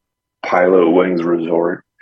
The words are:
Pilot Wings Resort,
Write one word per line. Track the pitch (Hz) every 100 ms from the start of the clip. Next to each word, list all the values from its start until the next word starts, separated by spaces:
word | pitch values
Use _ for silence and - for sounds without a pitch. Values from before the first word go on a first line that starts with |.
| _ _ _ _
Pilot | - 92 90 92 85
Wings | 90 92 87
Resort, | 85 85 82 85 85 92 _ _